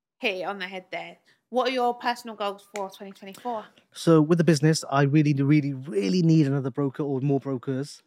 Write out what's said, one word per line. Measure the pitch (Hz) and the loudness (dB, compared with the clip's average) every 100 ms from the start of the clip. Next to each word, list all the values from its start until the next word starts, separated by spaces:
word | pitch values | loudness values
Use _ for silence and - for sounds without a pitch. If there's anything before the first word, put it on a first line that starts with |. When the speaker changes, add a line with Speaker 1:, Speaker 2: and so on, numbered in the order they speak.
| _ _ | _ _
Speaker 1:
hit | 240 185 | -6 -4
it | 180 | -6
on | 202 | -8
the | 185 | -8
head | 190 180 | -12 -10
there. | 170 170 180 _ _ _ | -12 -12 -20 _ _ _
What | 240 247 | -2 -2
are | |
your | 262 240 240 | 0 -2 -2
personal | 247 240 233 214 | -4 -6 -8 -8
goals | 202 196 _ 208 | -8 -8 _ -10
for | 196 | -10
twenty | - 196 | -12 -20
twenty-four? | 196 196 190 247 226 208 _ _ | -18 -20 -14 -10 -10 -12 _ _
Speaker 2:
So | - - 160 | -4 4 6
with | 151 175 | 6 4
the | |
business, | 165 151 156 160 - | 4 4 2 0 0
I | 139 | 0
really, | 143 156 147 | 4 4 2
really, | 139 139 151 139 | 2 4 2 2
really | 135 135 196 196 185 | -8 -6 -4 0 2
need | 165 160 139 | 4 4 4
another | 139 131 | 0 -2
broker | 127 139 - | -2 -4 -4
or | 143 131 | -4 -2
more | 143 139 | 0 -2
brokers. | 139 131 - 131 143 - | -2 -8 -4 -6 -6 -12